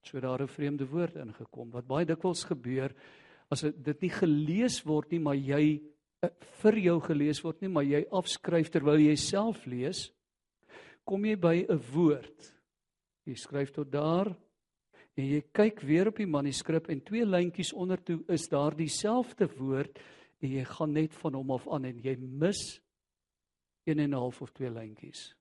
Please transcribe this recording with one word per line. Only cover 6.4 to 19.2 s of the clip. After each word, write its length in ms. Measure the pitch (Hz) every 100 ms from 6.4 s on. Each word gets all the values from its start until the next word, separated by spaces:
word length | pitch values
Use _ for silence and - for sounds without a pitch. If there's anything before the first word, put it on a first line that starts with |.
| - -
vir 160 | 214 220
jou 220 | 175 170
gelees 420 | - 151 147 143
word 180 | 165 156
nie, 80 | 190
maar 140 | 170
jy 220 | 143 147 -
afskryf 580 | 190 175 - - 170 156
terwyl 300 | 165 143 151
jy 160 | 151 147
self 500 | - 196 226 - -
lees, 460 | 123 131 190 - _ _ _ _ _ _ - - - -
kom 200 | 196 208
jy 100 | 214
by 300 | 175 170 -
'n 100 | 160 123
woord. 600 | 143 165 139 - - - _ _ _ _ _ _ _ -
Jy 100 | 123
skryf 360 | - 143 139
tot 200 | - 139
daar, 440 | 143 156 170 202 175 _ _ _ _ _ _ _ -
en 80 | 135
jy 160 | 147 -
kyk 300 | - 214 214
weer 260 | 139 156 202
op 100 | 214
die 80 | 202
manuskrip, 640 | 147 139 135 - 165 165
en 120 | 143
twee 240 | - 220 226
lyntjies 480 | 180 175 170 175
onder 300 | - 185 185
toe 200 | - 165 -
is 200 | 170 -
daar 280 | 143 147 151
dieselfde 720 | 156 - 208 240